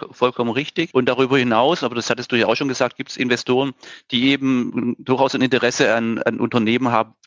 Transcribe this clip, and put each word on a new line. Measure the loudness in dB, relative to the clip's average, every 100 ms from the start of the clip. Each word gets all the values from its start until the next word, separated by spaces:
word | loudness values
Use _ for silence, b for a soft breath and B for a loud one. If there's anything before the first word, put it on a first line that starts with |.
| -8
vollkommen | -2 -2 0 -2
richtig. | -2 -4 -4 -2
Und | 0 0
darüber | 2 2 2
hinaus, | 2 2 2 0
aber | -4
das | -4 -4
hattest | -4 0
du | 0
ja | 2
auch | 2
schon | 0
gesagt, | -2 -2 -4
gibt's | -12 -4
Investoren, | -2 -2 0 0 0 -6 B B -6
die | 0 2
eben | 2 0 0 -2 -4 -4 -4
durchaus | -2 2 2
ein | 2
Interesse | 0 2 0 2 2
an, | 2 0 -2
an | -2 -2
Unternehmen | -2 0 0 0 0
haben, | 0 -2 _